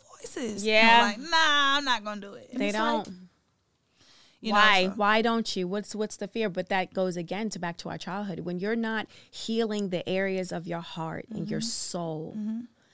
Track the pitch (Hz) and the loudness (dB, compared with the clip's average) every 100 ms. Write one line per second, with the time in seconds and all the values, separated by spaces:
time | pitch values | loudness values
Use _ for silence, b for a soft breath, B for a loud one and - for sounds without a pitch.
0 | - - - 349 233 202 214 220 226 233 | 0 -14 -10 -6 -4 -2 4 6 8 8
1 | 233 208 311 330 311 294 277 277 277 233 | 6 2 0 4 4 4 4 2 2 -2
2 | 208 208 196 214 - 214 202 208 226 233 | -4 -10 -10 -16 -10 -2 0 0 2 0
3 | 190 180 185 _ _ _ _ _ _ b | -2 -10 -20 _ _ _ _ _ _ b
4 | b b b b 220 208 214 196 185 196 | b b b b 0 6 8 6 4 2
5 | 202 220 233 226 220 196 180 208 - 208 | 4 4 4 2 0 -4 -2 -4 -4 -6
6 | 214 - 202 233 220 175 185 190 185 - | -6 -6 -8 -2 -2 -2 -2 0 0 -2
7 | 185 175 165 185 220 185 175 170 175 165 | -2 -2 -6 -6 -6 -6 -6 -8 -10 -10
8 | - 190 208 165 170 175 202 233 226 220 | -8 -8 -6 -6 -6 -4 -2 -2 -2 -4
9 | - B B - - 226 226 214 196 175 | -6 B B -12 -4 -2 0 -2 -2 -4
10 | - 185 196 190 175 175 170 170 170 - | -2 -2 0 -2 -4 -6 -6 -8 -8 -8
11 | 160 165 - 214 185 214 226 - - 180 | -8 -8 -10 -8 -6 -4 -4 -4 -4 -4
12 | 165 156 160 214 214 226 240 _ b | -6 -6 -8 -8 -6 -6 -10 _ b